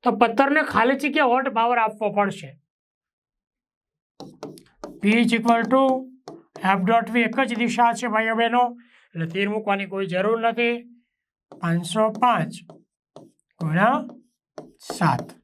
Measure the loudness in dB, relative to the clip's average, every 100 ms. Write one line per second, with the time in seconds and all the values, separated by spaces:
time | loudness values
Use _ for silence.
0 | 0 2 2 4 4 4 2 2 2 2
1 | 0 2 2 2 0 0 0 2 0 -2
2 | -2 0 -2 -4 -14 -20 _ _ _ _
3 | _ _ _ _ _ _ _ _ _ _
4 | _ _ -20 -16 -16 -16 _ _ -18 -2
5 | 2 4 2 2 2 2 2 2 2 0
6 | -6 -20 -20 -20 _ -6 0 0 2 2
7 | 2 0 0 0 -2 0 -2 2 2 2
8 | -2 -2 0 0 2 2 0 -4 _ _
9 | _ -8 -6 -4 -2 -2 -2 -4 -4 -6
10 | -4 -2 0 0 0 0 -2 -2 -8 -20
11 | _ _ _ _ _ -6 -2 -2 -2 0
12 | 0 2 0 2 -2 -8 -20 -20 _ _
13 | _ -20 -20 _ _ _ -4 2 2 0
14 | -4 -18 _ _ _ -20 -20 _ -14 -2
15 | 0 0 -6 -18